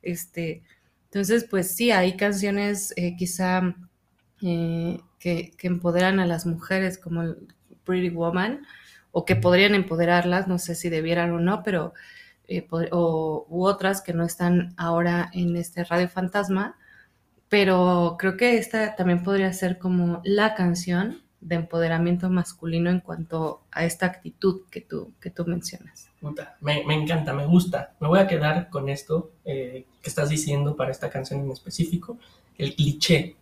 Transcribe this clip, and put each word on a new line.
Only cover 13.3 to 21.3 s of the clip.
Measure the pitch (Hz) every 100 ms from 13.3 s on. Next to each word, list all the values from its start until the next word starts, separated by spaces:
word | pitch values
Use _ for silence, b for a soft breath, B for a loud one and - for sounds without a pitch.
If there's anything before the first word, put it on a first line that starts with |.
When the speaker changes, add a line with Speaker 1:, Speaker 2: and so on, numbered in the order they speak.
| 151 -
Speaker 1:
u | 165 185
otras | 196 190 196
que | -
no | 165
están | 170 - 175 175 175 -
ahora | 170 170 175 175 175
en | 180 175 170
este | 170 -
Radio | 175 170 180
Fantasma, | 185 185 202 190 190 208 - b b b b _ _ _
pero | 208 190 185 180 180 175 170
creo | 190 190
que | 240 233
esta | 226 220 214
también | 214 180 175
podría | 180 196 190
ser | 185 185 180
como | 185 180 175 170
la | 175 202 214
canción | 214 180 175 180 175 208 320 _